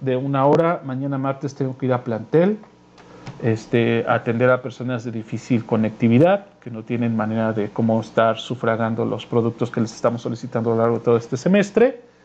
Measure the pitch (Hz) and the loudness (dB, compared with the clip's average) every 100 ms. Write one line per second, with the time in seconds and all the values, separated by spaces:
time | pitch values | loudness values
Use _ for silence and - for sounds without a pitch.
0 | 131 127 139 139 143 156 165 175 135 127 | -2 -2 0 2 4 6 4 0 -4 -6
1 | 143 135 135 135 139 - 131 127 127 123 | -4 -2 -2 -4 -6 -4 -6 -2 0 0
2 | 120 110 110 156 190 214 - _ _ - | -2 -6 0 2 2 0 -8 _ _ -20
3 | - - - - 117 110 - 117 117 117 | -20 -20 -18 -4 -2 -2 0 0 2 0
4 | 113 117 123 117 127 127 123 - 127 120 | 0 0 0 2 2 2 -2 -10 -8 -6
5 | 120 110 - 113 - 117 110 110 107 - | -8 -10 -8 -8 -2 -2 0 0 0 2
6 | 117 120 175 202 - _ 123 110 113 120 | 4 6 6 2 -2 _ -16 -12 -6 -2
7 | 120 110 107 113 110 110 104 - 113 110 | -2 -2 -2 -2 -2 -2 -4 0 0 0
8 | 107 - 113 113 - 123 113 113 113 113 | 0 2 2 2 -6 -4 -2 -2 -2 -2
9 | 113 113 - 120 113 - 120 123 110 - | -4 -6 -2 0 0 -2 -4 -2 -4 -2
10 | 117 120 131 117 123 117 117 113 117 117 | -2 -2 -6 -8 -6 -4 -2 0 0 0
11 | 120 117 - 127 180 202 202 220 262 - | 2 0 0 -4 2 2 2 2 2 0
12 | - _ | -16 _